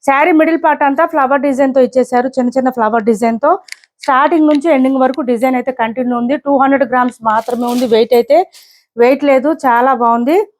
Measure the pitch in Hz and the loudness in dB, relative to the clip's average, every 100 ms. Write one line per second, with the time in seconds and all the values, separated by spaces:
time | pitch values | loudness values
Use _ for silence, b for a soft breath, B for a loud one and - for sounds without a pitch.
0 | - 269 320 320 320 330 320 294 285 277 | 0 0 2 2 2 0 0 0 0 0
1 | 330 320 262 277 285 262 269 269 247 254 | -2 0 0 0 0 0 0 2 0 0
2 | 247 247 254 262 247 262 254 247 220 226 | 0 -2 -2 -2 -2 0 -2 -2 -2 0
3 | 214 214 233 226 294 381 B B B _ | 0 0 -2 0 0 -2 B B B _
4 | - 262 294 339 302 294 311 277 262 269 | -2 0 2 2 2 2 2 2 2 0
5 | 262 269 254 240 262 247 247 254 226 233 | 0 -2 -4 -2 0 -2 -4 -4 -4 -4
6 | 247 240 240 294 285 277 269 269 269 254 | -4 -2 -2 -4 0 0 2 2 0 0
7 | 247 - 226 214 226 240 240 247 247 220 | -2 -4 -2 -2 -2 -4 -2 -2 0 0
8 | 233 240 233 294 370 b b b b - | 2 0 2 0 0 b b b b 0
9 | 240 277 285 269 269 320 269 233 254 254 | 2 2 2 2 0 -2 0 0 0 0
10 | 233 233 240 339 415 _ | 0 0 0 0 -2 _